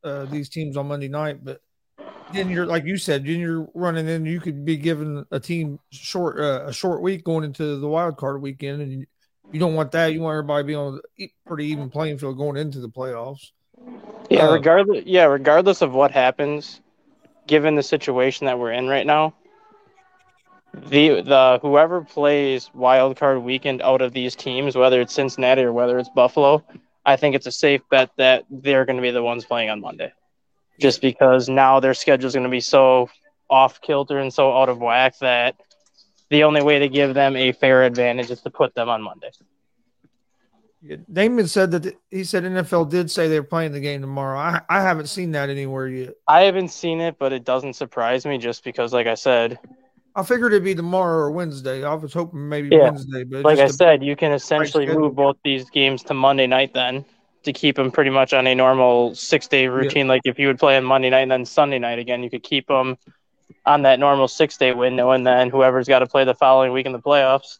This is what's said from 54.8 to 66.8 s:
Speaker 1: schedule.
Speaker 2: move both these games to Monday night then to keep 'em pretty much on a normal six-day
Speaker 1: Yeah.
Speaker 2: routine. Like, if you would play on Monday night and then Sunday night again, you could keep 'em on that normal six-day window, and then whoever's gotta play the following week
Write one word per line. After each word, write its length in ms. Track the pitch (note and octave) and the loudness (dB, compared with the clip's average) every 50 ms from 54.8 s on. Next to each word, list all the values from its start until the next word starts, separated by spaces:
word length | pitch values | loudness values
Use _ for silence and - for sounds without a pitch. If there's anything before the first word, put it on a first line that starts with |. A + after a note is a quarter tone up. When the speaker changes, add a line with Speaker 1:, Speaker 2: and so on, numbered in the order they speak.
| C#3+ | -2
Speaker 1:
schedule. 160 | C3+ D#3 D#3 D3+ | 0 0 0 0
Speaker 2:
move 120 | D3 B2+ | -2 0
both 200 | C3+ C#3 C#3 C3+ _ _ | 0 0 0 0 _ _
these 280 | D3 C#3 C3 B2+ _ | -4 -4 -4 -6 _
games 320 | _ C#3+ C#3 C3+ C3+ B2 - | _ 0 0 0 0 -2 -6
to 100 | - D3 | -6 -4
Monday 320 | C3+ C3 C3+ C#3 C3+ C3 | 2 2 2 4 4 2
night 280 | B2+ B2+ C3 C#3 C3 _ | 2 2 0 0 -2 _
then 300 | C3 B2+ B2 B2+ C3+ C#3 _ _ _ _ _ _ _ _ | -4 -4 -4 -6 -8 -10 _ _ _ _ _ _ _ _
to 80 | D3+ C#3 | -8 -8
keep 240 | - - D3 C3+ - | -2 -2 -2 0 0
'em 120 | C3+ C3 | -2 -2
pretty 200 | - - B2+ C3+ | 0 0 0 2
much 240 | C3+ C3+ C3 - - | 2 2 2 2 2
on 120 | C3+ C3 | 2 2
a 80 | C3 B2+ | 2 2
normal 600 | B2+ C3 C3 C3 C3 B2+ B2 A#2+ A#2+ A#2+ A#2+ - | 4 4 4 4 4 4 4 4 4 2 0 -4
six-day 480 | - - - - D3+ - - - C#3 C3 | -8 -4 -2 -2 -2 0 0 0 0 0
Speaker 1:
Yeah. 60 | C3 | 0
Speaker 2:
routine. 360 | B2 C3 C3+ C#3 C3 D3 C#3 | 0 -2 -2 -2 0 -2 0
Like, 160 | C3 C3 C3 - | 2 2 0 0
if 140 | C3 A#2+ - | -2 -4 -2
you 100 | C#3+ C#3 | 0 -2
would 100 | C3+ B2+ | 0 2
play 180 | - D3 C3+ | 2 4 4
on 80 | C3+ B2+ | 2 2
Monday 240 | B2+ C3+ C3+ C3 B2+ | 2 2 2 2 4
night 100 | C3 C3 C3+ | 2 2 2
and 80 | C3 C3 | 2 0
then 120 | B2+ B2 | -2 -2
Sunday 320 | A#2 - - D3 C#3+ C#3 B2+ | -2 0 2 2 2 0 -4
night 200 | A#2+ A#2+ A#2 A#2 | -4 -4 -6 -6
again, 240 | A#2+ A#2 B2 A#2+ B2 | -6 -6 -6 -6 -6
you 60 | A#2+ | -8
could 120 | - A#2+ _ | -10 -12 _
keep 280 | - D3+ C#3 B2+ _ | -6 -6 -6 -4 _
'em 280 | C#3+ C3+ C3 C3 B2+ _ _ _ _ _ _ _ _ _ _ _ - _ _ | -2 0 0 -2 -6 _ _ _ _ _ _ _ _ _ _ _ -20 _ _
on 160 | C3+ C#3+ D3 C#3+ | 2 2 4 6
that 160 | C3+ C3+ B2 | 4 4 4
normal 300 | C#3+ C#3+ C#3+ C#3 C3+ B2+ | 4 2 4 2 2 0
six-day 440 | - - D#3+ C#3 - - C3+ B2+ B2 | 2 0 0 0 0 0 0 0 2
window, 360 | A#2+ B2 B2+ B2 B2+ B2 B2+ | 2 0 0 0 0 2 2
and 160 | C3 C3 B2 | 2 2 2
then 220 | B2+ B2+ B2 B2+ B2+ | 2 2 2 2 2
whoever's 400 | B2 C3+ C3 C3 B2+ C3 B2 B2+ | 2 4 4 4 4 2 0 2
gotta 180 | C#3 B2+ B2+ | 2 2 2
play 180 | B2 - C#3 C3+ | 2 2 0 2
the 100 | C3 B2 | 2 2
following 380 | _ C#3+ C3 C3 C3 C3 B2+ B2 | _ 4 4 6 6 4 2 0
week 120 | C3 | -2